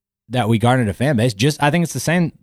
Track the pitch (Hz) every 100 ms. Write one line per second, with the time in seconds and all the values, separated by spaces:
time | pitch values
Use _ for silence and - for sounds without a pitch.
0 | _ _ - 123 107 117 117 127 110 90
1 | 131 120 123 98 139 147 147 170 165 -
2 | - 175 165 -